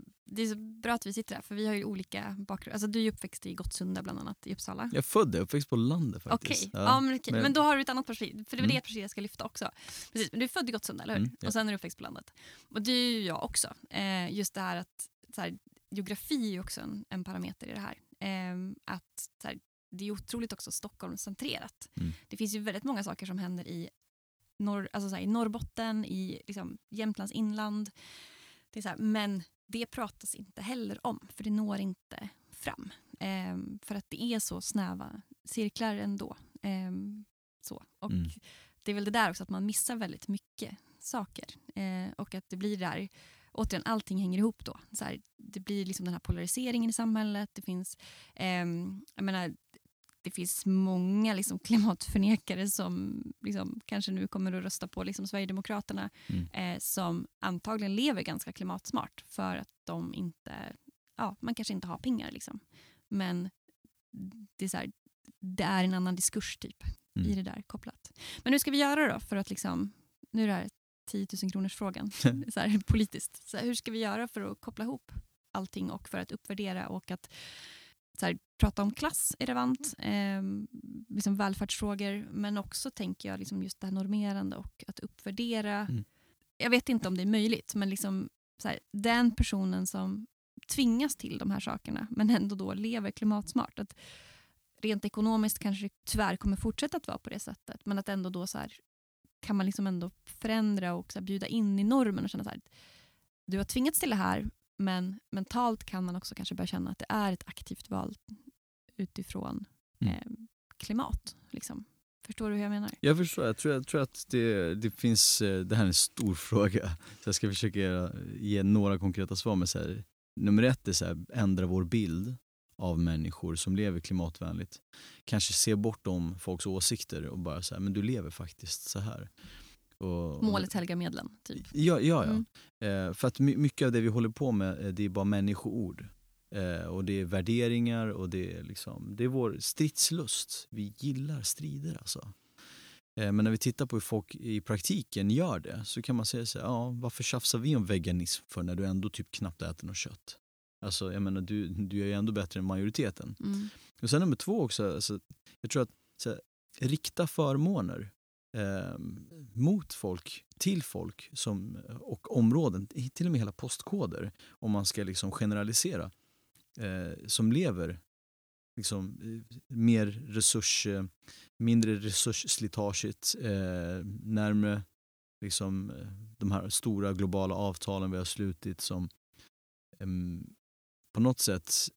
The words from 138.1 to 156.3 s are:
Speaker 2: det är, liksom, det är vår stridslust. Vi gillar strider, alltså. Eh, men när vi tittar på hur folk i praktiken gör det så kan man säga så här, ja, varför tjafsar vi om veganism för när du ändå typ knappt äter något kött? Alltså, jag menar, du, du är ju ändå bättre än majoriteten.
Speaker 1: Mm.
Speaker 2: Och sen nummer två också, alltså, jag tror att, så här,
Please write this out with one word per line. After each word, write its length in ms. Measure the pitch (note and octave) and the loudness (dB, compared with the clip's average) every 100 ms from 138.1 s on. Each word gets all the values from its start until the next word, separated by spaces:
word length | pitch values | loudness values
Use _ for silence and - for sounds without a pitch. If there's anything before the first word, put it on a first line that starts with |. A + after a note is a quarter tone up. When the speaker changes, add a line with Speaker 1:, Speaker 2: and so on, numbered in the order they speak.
| G2+ F#2 | -2 -2
Speaker 2:
det 240 | F#2 F2+ | -2 -4
är, 100 | F2 | -6
liksom, 520 | E2 G2 - - - G#2 | -10 -10 -10 -8 -8 0
det 80 | |
är 40 | B2 | 2
vår 300 | C3 A2+ - | 4 2 0
stridslust. 1080 | - - D#3 - - E3 A#2+ - - - - | -4 2 2 4 2 2 -2 -2 -4 -8 -8
Vi 240 | A2 G2+ G#2+ | -6 -6 -4
gillar 440 | C#3 C3 C#3+ C#3+ | -2 0 -2 -2
strider, 560 | G#2 - D3+ C#3+ D#3 - | -2 -2 -4 -4 -6 -6
alltså. 360 | - - G#2+ - _ - - - - - _ - | -6 -8 -8 -16 _ -20 -20 -20 -20 -20 _ -2
Eh, 120 | G#2 | 2
men 120 | G#2 | 4
när 80 | G#2+ | 6
vi 60 | A2 | 4
tittar 280 | B2+ - C3+ | 2 0 0
på 100 | A2+ | 0
hur 60 | |
folk 340 | - G#2+ - - | 0 -2 -2 -8
i 260 | A#2+ G#2+ | -4 -2
praktiken 680 | - G#2 - F#3+ - G2+ G2+ | 0 0 2 -2 -2 2 4
gör 280 | B2+ F3 F#2 | 4 4 0
det 260 | - G#2+ G#2+ | -4 -8 -6
så 160 | - | -6
kan 140 | - A#2+ | -2 0
man 100 | A2 | 0
säga 200 | B2 A#2 | -2 -4
så 140 | - | -4
här, 60 | A2 | -2
ja, 240 | A#2+ B2 | -2 -2
varför 340 | A#2+ A#2+ - | -2 -4 -4
tjafsar 360 | B2 B2 - A#2+ | -2 0 0 2
vi 160 | C#3 C#3 | 4 2
om 100 | F#2+ | 4
veganism 580 | G2 E2+ F2+ E2+ - - | 2 2 0 0 -4 -4
för 160 | - | -4
när 120 | F2 F2+ | -2 0
du 100 | F#2+ | 0
ändå 240 | F#2+ G2+ | 0 0
typ 220 | - - | -4 -8
knappt 300 | - F#2+ - | -4 -6 -4
äter 260 | E2 E2 D#2 | -6 -6 -6
något 100 | G2 | -6
kött? 400 | - - - - _ _ _ _ G2 | -8 -10 -16 -20 _ _ _ _ -4
Alltså, 280 | - F#2+ | -2 -2
jag 80 | G2 | 0
menar, 200 | G2 F#2+ | 0 0
du, 260 | F#2 G#2 F2+ | 0 -2 0
du 340 | F#2 G2 G2+ | -2 -2 0
är 40 | G2+ | 0
ju 80 | |
ändå 180 | G2+ A2 | 2 2
bättre 280 | G#2 F2+ G2 | 0 -2 -2
än 60 | F#2+ | -2
majoriteten. 720 | F#2+ G#2 C3 A2+ - - G#2 | 0 0 0 -2 -4 -10 -8
Speaker 1:
Mm. 300 | G3+ G3+ G#3 - - _ | -6 -4 -6 -10 -20 _
Speaker 2:
Och 80 | A2+ | 2
sen 100 | D3 | 4
nummer 160 | F3+ B2 | 4 2
två 260 | - A3 | 0 0
också, 300 | B2+ - G2+ E2 | 0 0 0 0
alltså, 240 | - G2+ - - - - | -2 -4 -8 -20 -20 -10
jag 100 | A#2 | -2
tror 100 | C#3 | 2
att, 60 | A#2+ _ _ - | 0 _ _ -8
så 60 | |
här, 100 | A#2+ | -6